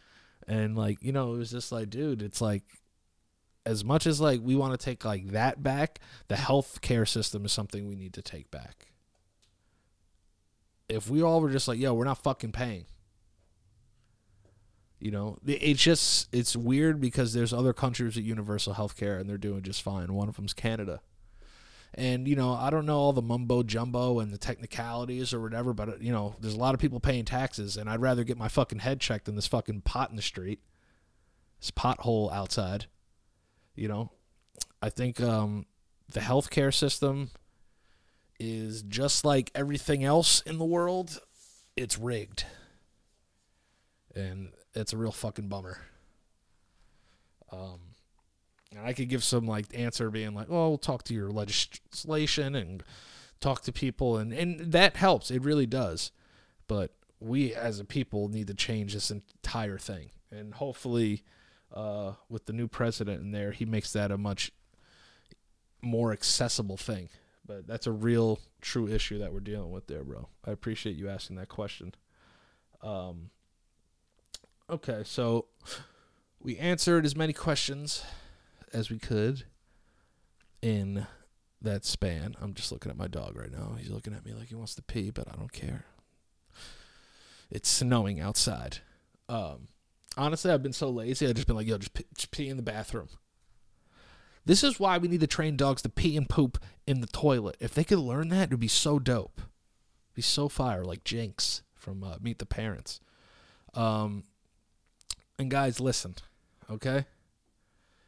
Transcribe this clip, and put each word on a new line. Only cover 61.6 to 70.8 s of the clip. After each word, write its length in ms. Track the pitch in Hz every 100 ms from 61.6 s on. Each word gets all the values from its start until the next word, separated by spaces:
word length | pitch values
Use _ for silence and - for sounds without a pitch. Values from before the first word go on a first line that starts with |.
| _
uh, 400 | - 107 104 98 98 -
with 160 | 113 -
the 80 |
new 140 | 110 120
president 540 | - 120 - 104 85
in 100 | 98
there, 200 | 104 101
he 140 | 104 110
makes 260 | 110 -
that 180 | 107 101
a 60 | 101
much 340 | 104 95 - - _ _ _ - - - _ - _ _ _ _
more 300 | 120 113 117
accessible 640 | 104 - - - - 104 95
thing. 320 | - 104 87 - _ _ -
But 160 | 101 87
that's 220 | 113 120
a 40 |
real 480 | 110 113 117 113 107 - _
true 260 | - 127 107
issue 300 | 110 - 104
that 160 | 98
we're 60 | 104
dealing 320 | 101 104 87
with 160 | 92 -
there, 160 | 76
bro. 260 | 69 57 64 - -
I 60 |
appreciate 440 | 104 - 110